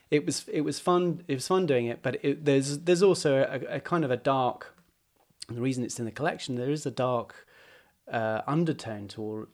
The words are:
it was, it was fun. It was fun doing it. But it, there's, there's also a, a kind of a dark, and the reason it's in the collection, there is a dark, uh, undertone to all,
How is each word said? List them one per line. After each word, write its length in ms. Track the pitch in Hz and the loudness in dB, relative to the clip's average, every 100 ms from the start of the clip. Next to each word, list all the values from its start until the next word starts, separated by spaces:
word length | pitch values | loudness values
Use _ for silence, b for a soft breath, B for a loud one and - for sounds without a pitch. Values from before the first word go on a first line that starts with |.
| B | B
it 120 | 151 | 0
was, 220 | 147 139 - | 2 -4 -4
it 100 | - | -2
was 180 | 151 143 | -2 -2
fun. 460 | - 180 180 160 - | 2 4 2 -2 -4
It 80 | |
was 140 | 135 - | -4 0
fun 180 | 185 180 | 0 4
doing 200 | 127 117 | 2 2
it. 160 | 127 | -2
But 220 | 135 127 | -4 -2
it, 200 | 143 139 | -2 0
there's, 340 | 151 135 135 143 | 4 4 2 -2
there's 240 | 170 175 | 2 6
also 360 | 196 175 156 135 | 6 4 4 4
a, 380 | 131 139 - 139 | 2 0 -6 -8
a 40 | |
kind 240 | - 175 | -2 0
of 80 | 143 | 2
a 40 | 123 | 0
dark, 600 | 139 135 123 - - _ _ _ _ _ _ _ - | 2 2 2 -2 -12 _ _ _ _ _ _ _ -12
and 80 | 117 | -4
the 60 | |
reason 200 | 131 127 | -2 -2
it's 160 | 120 - | -4 -4
in 60 | |
the 80 | 113 | -8
collection, 420 | - 156 - - | -2 -4 -4 -6
there 160 | 123 127 | -4 -2
is 160 | 151 151 | -2 -4
a 60 | |
dark, 560 | 117 127 123 107 - - B B B B B - | -2 0 0 -4 -14 -20 B B B B B -6
uh, 300 | 117 110 110 - | -2 0 -2 0
undertone 640 | 147 170 143 117 107 101 | 0 0 -2 -6 -10 -10
to 140 | - | -8
all, 240 | 107 107 110 | -8 -8 -10